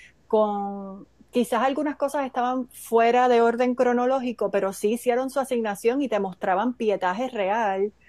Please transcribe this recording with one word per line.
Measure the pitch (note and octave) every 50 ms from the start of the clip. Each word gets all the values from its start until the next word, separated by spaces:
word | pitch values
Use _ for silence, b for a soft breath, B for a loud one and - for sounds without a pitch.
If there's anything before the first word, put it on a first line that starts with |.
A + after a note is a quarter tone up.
| B B B _ _
con... | - - G#3+ G#3+ G#3+ G#3 G3+ G3+ G3+ G3+ G3+ G3 G3 F#3+ G3 - - _ _ _ _
Quizás | - B3 A#3+ - - A3 A#3
algunas | C4+ C#4 C#4 D4+ D4+ C#4
cosas | - D4 C#4 - D4+ C#4
estaban | B3+ - B3+ A#3+ B3 B3+ C4 B3 -
fuera | - - - - A3+ A3+ A3+ A#3 A#3 B3 B3 B3+
de | B3 A#3 A#3
orden | A#3 A#3 A#3 B3+ B3 B3
cronológico, | B3 B3+ A#3+ A#3+ A#3+ B3 B3 C4 C4+ B3 B3+ A3+ - G#3+ G3
pero | G3 G3+ G3 F#3+ G3
sí | - - G#3 A3+
hicieron | A#3 - B3 A#3+ B3 C4 C4+
su | B3 C#4+
asignación | C4 B3+ C4 A#3+ A3+ A3 G3+ - - A3+ A#3+ C#4 D4
y | A#3+
te | A3+ G3+
mostraban | G3 F#3 F3+ - - G3+ F#3 F#3 G#3+ B3 B3
pietaje | - A#3+ G#3+ G3 F3+ F#3 F3+ F#3 G3+ B3+ B3+
real | A#3+ A3+ G3 F#3 G3+ A#3 A#3 G3+ F#3+ F#3+ G3 G#3+ - b b